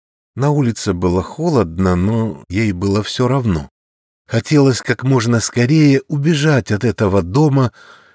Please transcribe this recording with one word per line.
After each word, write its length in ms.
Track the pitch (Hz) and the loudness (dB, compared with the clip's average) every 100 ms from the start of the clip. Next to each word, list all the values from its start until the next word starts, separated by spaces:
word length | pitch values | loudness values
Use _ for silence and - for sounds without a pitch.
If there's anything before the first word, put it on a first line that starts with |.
| _ _ _ - | _ _ _ -4
На 160 | 139 | 0
улице 420 | 147 120 110 107 | 2 0 -2 -4
было 300 | 90 90 90 | -2 0 0
холодно, 720 | 87 - 170 143 85 80 92 90 | -4 -6 0 0 0 0 0 2
но 480 | 95 113 110 69 - | 0 -2 -4 -8 -6
ей 220 | 95 110 | -2 -2
было 320 | 87 98 101 | -2 -2 -2
всё 240 | 104 - 123 | -2 -2 0
равно. 420 | 135 110 82 71 _ _ _ _ _ - | 0 0 -2 -4 _ _ _ _ _ -6
Хотелось 540 | 117 - 151 139 120 | -4 2 4 4 2
как 220 | - 120 | -2 -4
можно 360 | 127 135 117 117 | 0 0 2 0
скорее 640 | - 123 120 156 151 135 - | 0 0 2 4 4 2 0
убежать 640 | 147 147 151 156 139 - | -2 0 0 2 0 0
от 140 | 104 120 | -2 -2
этого 360 | - 104 98 | 0 0 0
дома, 500 | 87 117 156 135 123 - - - _ | 0 0 2 2 0 -4 -20 -20 _